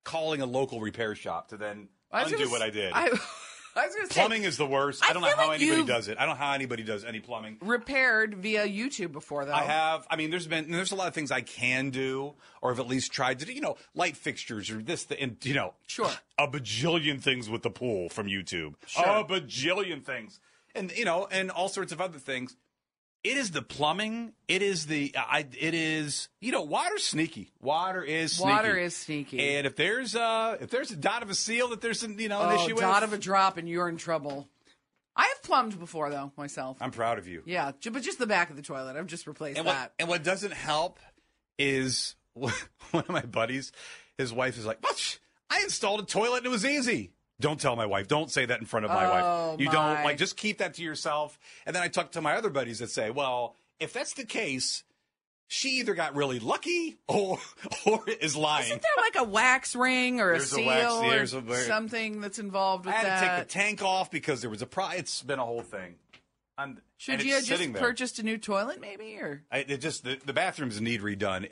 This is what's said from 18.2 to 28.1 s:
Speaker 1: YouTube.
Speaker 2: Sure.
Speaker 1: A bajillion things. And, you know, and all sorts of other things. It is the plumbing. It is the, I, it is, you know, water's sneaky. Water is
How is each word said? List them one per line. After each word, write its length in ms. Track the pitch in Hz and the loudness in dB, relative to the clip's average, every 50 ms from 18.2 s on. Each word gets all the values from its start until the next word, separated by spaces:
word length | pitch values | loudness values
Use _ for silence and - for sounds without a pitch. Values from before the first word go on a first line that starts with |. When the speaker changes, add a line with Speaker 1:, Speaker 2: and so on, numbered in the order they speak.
| 104 | -4
Speaker 1:
YouTube. 480 | 98 98 95 85 - 92 87 80 76 73 - - | -2 -2 -4 -4 -4 -6 -6 -6 -6 -10 -14 -14
Speaker 2:
Sure. 180 | - - - 175 | -2 2 4 4
Speaker 1:
A 160 | 185 202 214 202 | 6 6 4 2
bajillion 800 | 151 190 185 151 113 98 123 135 165 185 202 202 180 160 139 | 0 -2 -2 -2 -4 -4 -2 0 2 2 2 0 -2 -4 -8
things. 380 | - 135 131 120 110 98 - - _ _ _ _ _ _ - | -8 -8 -8 -8 -10 -12 -18 -20 _ _ _ _ _ _ -8
And, 160 | - 190 180 170 | -8 -6 -4 -2
you 80 | 208 240 | 0 2
know, 240 | 185 165 175 196 - | 2 2 2 0 0
and 200 | 190 190 190 185 | 0 -2 -2 -2
all 160 | 180 170 185 196 | -2 -2 -2 0
sorts 240 | - 196 185 143 | -2 -4 -4 -4
of 80 | 160 151 | -4 -4
other 180 | 185 185 165 143 | -4 -4 -6 -8
things. 380 | - - 135 123 127 123 - _ _ _ _ _ _ _ _ _ _ _ _ _ - | -6 -6 -4 -4 -6 -8 -12 _ _ _ _ _ _ _ _ _ _ _ _ _ -2
It 120 | 208 262 | 0 0
is 140 | 285 262 196 | 0 0 -2
the 120 | 156 143 | -2 -4
plumbing. 680 | - - - - 147 151 165 190 214 220 220 233 233 220 - _ _ | -6 -6 -2 0 2 2 2 0 -2 -4 -4 -6 -8 -10 -14 _ _
It 160 | - 170 190 | 0 0 2
is 240 | 202 202 190 165 151 | 2 2 0 -2 -2
the, 260 | 147 156 147 143 139 - 131 | -2 0 0 0 0 -2 -2
I, 220 | 127 - 143 151 151 131 123 120 | 0 0 0 0 0 -2 -6 -4
it 160 | 147 160 160 | -2 0 0
is, 540 | 165 160 156 156 156 151 147 139 - - - _ _ | 0 0 0 0 -2 -2 -2 -4 -6 -6 -8 _ _
you 120 | 196 247 | -4 -2
know, 100 | 330 349 | -2 0
water's 400 | - 285 185 240 320 370 427 403 | 0 0 0 0 2 0 0 -2
sneaky. 480 | - - - 147 165 165 - 214 - - _ _ | -2 0 0 0 0 -2 -4 -8 -14 -14 _ _
Water 400 | - 131 151 165 180 185 185 185 160 | -2 0 2 2 2 0 -2 -2 -2
is 300 | 139 | -2